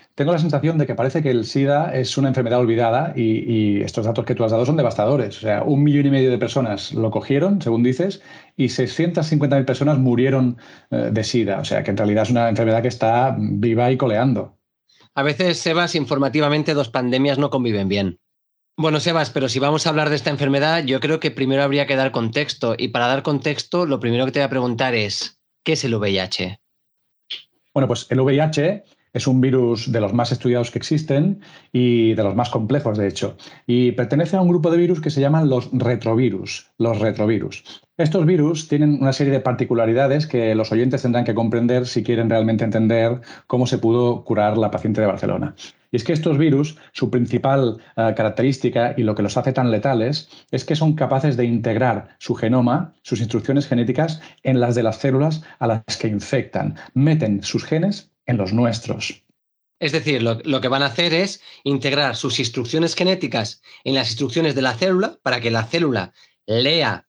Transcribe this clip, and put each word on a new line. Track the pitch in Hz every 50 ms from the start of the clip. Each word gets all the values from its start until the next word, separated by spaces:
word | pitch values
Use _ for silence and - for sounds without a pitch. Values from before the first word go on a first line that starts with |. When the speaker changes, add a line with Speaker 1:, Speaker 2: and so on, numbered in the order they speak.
| - _ _
Speaker 1:
tengo | - 143 151 175
la | 156
sensación | 160 165 147 135 131 160 165
de | 156 143
que | - 117
parece | - 147 139 - 165 156
que | 139
el | 123 117 107
sida | - - 139 139 139 143 147 - - -
es | 131 123 - - 139
una | 139 135
enfermedad | 123 135 123 113 120 123
olvidada | 123 113 117 113 120 113 113 127 160 175 -
y, | 131 117 110 110 110 - 120
y | 117 110 107 104 101 101
estos | 101 98 - - 107
datos | 110 113 110 113
que | - 123
tú | - 117
has | 110 110
dado | 113 123
son | 135 151
devastadores. | 160 131 117 110 - 104 117 143 139 117 101 - -
O |
sea, | - 110 104 104 110
un | - 143 139 147
millón | 147 143 147 143
y | 143
medio | 139 135 131 131
de | 123
personas | 107 120 113 - 139 123 113 101 98 - - -
lo | 113 113 110
cogieron, | 104 110 - - 139 143 165 196 202 196 -
según | 120 113 117 120
dices, | 127 127 - - 104 - - - - - - - _ _
y | - 135 120
seiscientas | - - 127 120 - - 165 175 170 175 151 -
cincuenta | 160 147 147 135 139
mil | 139 131
personas | 131 123 - 143 147 151
murieron, | 131 131 127 120 117 127 135 135 131 131 123 123 120 - - - - _ _
eh, | 120 120 117 113
de | 107 110 104
sida. | - - 120 110 101 98 98
O | 101
sea, | - 104 107 101
que | -
en | 98
realidad | 101 107 104 104 110 110
es | 123
una | 123 120 117 117
enfermedad | 110 113 117 113 110 113 117
que | 123
está | 117 - 113 110 113 120 127 131 117 107
viva | 107 104 101 101 110 120 113 113 123 123
y | 131
coleando. | 127 139 120 104 107 123 139 120 101 92 - - _ _ _ _ _ _ _ _ _ _ _ -
Speaker 2:
A | 139 139
veces, | 151 143 - 185 180 170
Sebas, | 170 - 175 160 170 175 165 -
informativamente | 165 139 117 151 139 139 135 113 151 151 143 147 151 147 160 156
dos | 147 135 117
pandemias | - 135 123 123 123 131 135 143 139 135
no | 147 139
conviven | - 131 123 117 107 101 98 95
bien. | 101 101 98 92 85 - _ _ _ _ _ _ _ _ _ _ _
Bueno, | - 156 160 151 151
Sebas, | - 170 165 165 147 117
pero | - 147 135 127
si | 113 131
vamos | 135 143 156 156 -
a | 165
hablar | 151 156 151 147
de | 151
esta | 143 147 156
enfermedad, | 147 139 147 135 139 139 143 156 160 170 151
yo | 127 131 131
creo | 127 147 160 160
que | - 151
primero | 117 - 135 131 135 139 143
habría | 139 139 143 139
que | 139 139
dar | 131 131 135
contexto. | - 131 117 110 113 143 147 - - - - 117 113
Y | - 123 131
para | 117 123 120
dar | 123 131 139 -
contexto, | 160 147 135 - 156 143 - - - - 175 180
lo | 151 139 123
primero | 107 117 117 120 131
que | 131 -
te | 147
voy | 139
a | 131
preguntar | 123 131 123 123 117 113 135 127 120
es, | 113 107 101 101 - - - - _ _ _ _ _ -
¿qué | - -
es | - -
el | 127 113
V | 107 104 101
I | 95 95
H? | 92 95 - - 90 92 101 - _ _ _ _ _ _ _ _ _ _ _ _ _ - - - - _ _ _ _ _ -
Speaker 1:
Bueno, | 135 135
pues | - 123 117 - -
el | 127 131
V | 131 139 135
I | 143
H | 156 160 156 147 143 175 208 - - _ _ _ _ _ -
es | 127 -
un | 139 127 127 127
virus | 135 127 131 123 120 117 107 117 135 117
de | 117
los | 107 98 101
más | 113 117 117 -
estudiados | 120 - 123 120 120 120 -
que | - 110
existen | - - 156 151 156 - 143 139 160 196 196 - - - - - - _
y | - 127 123 123 120 117 113 113 110
de | 104 107
los | 98 95
más | 107 123 -
complejos, | - 127 110 104 131 147 - 117 107
de | 107 101 98
hecho. | 92 - - 104 - - - - - - _
Y | - 120 123 123 123 120
pertenece | 123 120 107 143 147 175 156 185
a | 190
un | 180 175
grupo | 175 175 151 170
de | 165 170
virus | 175 175 180 156 156
que | 151
se | 151 139
llaman | 139 139 151 160 160 139
los | 131 123 - -
retrovirus, | - 127 123 127 123 104 - 113 113 113 131 117 98 92 95 98 - - - _ _ -
los | 113 117 110 98
retrovirus. | 107 110 95 - 107 107 113 101 - 98 - - - - - - _ _ _ -
Estos | 165 156 160 196 160
virus | 156 185 156 147 156 170 151 - -
tienen | 151 147 151 151 147 131 135
una | 135 131
serie | - 147 139 135
de | 131
particularidades | - 127 123 - 127 113 123 117 113 110 113 127 139 131 135 151 156
que | 156 - 120 117 110 110
los | 110 110 - 110
oyentes | 110 123 127 131 131 -
tendrán | 123 117 123 117
que | 120 110
comprender | 113 113 110 117 117 117 120 123 127 123
si | 120 - 120 107
quieren | 123 120 113 117 110
realmente | 113 113 110 110 113 110 117
entender | 110 107 110 110 107 117 113 113 117 120 123 - - - - -
cómo | - 127 123 127
se | 127 127
pudo | 101 110 113 113 120 123 120 120 110 -
curar | - 113 104 104 107 107
la | 110 110 -
paciente | - 104 - 110 104 110 107
de |
Barcelona. | 101 92 - - 101 95 90 98 101 - - - - - _ _ _
Y | -
es | 117 -
que | - 165
estos | 156 156 170 151 139
virus, | 160 160 151 139 147 156 - - - - -
su | - 139 113
principal, | 110 123 120 - 123 120 - 135 135 139 131 117 110 110 - - _ -
eh, | 113 113 107
característica | - 110 107 101 - 117 139 135 - - 123 117 123 117 123 120
y | - 117
lo | 107 104
que | 104 101
los | 98 -
hace | 127 117 131 127
tan | 135 127 120
letales, | 110 104 - 139 139 113 113 170 151 - - - - - - _
es | - 127 -
que | - 160
son | 151 156 156 147
capaces | 156 135 117 - - 160 151 123
de | 117 120
integrar | 120 117 113 113 117 107 110 131 123 110 98 - - _ -
su | - - 113
genoma, | - 117 110 123 127 120 120 123 170 180 - - _ -
sus | - - 101
instrucciones | 123 107 - 113 107 - 135 143 143 -
genéticas, | 143 123 120 110 120 - 156 165 160 160 - - - _ -
en | 135 131 123
las | 123 120 117
de | 123 113
las | 110 110
células | - - 139 131 131 147 165 156 156 156 - - -
a | 123
las | 117 110 110 - - - -
que | - 113
infectan. | 104 101 - - - 127 107 - - 95 101 104 104 - - - -
Meten | 127 139 156 156 156 156 107 101 98 -
sus | - - - -
genes | - 156 160 175 202 202 - - _ _ _ _
en | - 120 104
los | 95 92 107
nuestros. | 120 123 117 107 110 - - - - - - - - _ _ _ _ _ _ _ _ _ _ _ -
Speaker 2:
Es | - 151 147
decir, | 160 117 151 143 123 113
lo, | 117 113 113 -
lo | 160 135 131 -
que | 127
van | 131 135 143
a |
hacer | 135 113 - 175 170 156
es | 165 196 196 - - - - - - -
integrar | 139 143 131 120 139 135 143 147 131 113
sus | - - 135 113 -
instrucciones | 123 113 - 139 120 113 - 160 170 165 165
genéticas | - 180 185 190 185 151 120 120 120 107 - - - _ - - - -
en | 131 135
las | 135 123 113
instrucciones | 113 113 143 123 - 170 170 156 131
de | 135 131
la | 127 117
célula | 113 185 190 185 180 202 - - - -
para | 139 123 120
que | 113 117
la | 113 113 113
célula | 113 - 170 170 147 123 101 92 - _ _ _ _ _ _ _
lea | - 107 117 127 143 160 165 143 113 95 85 -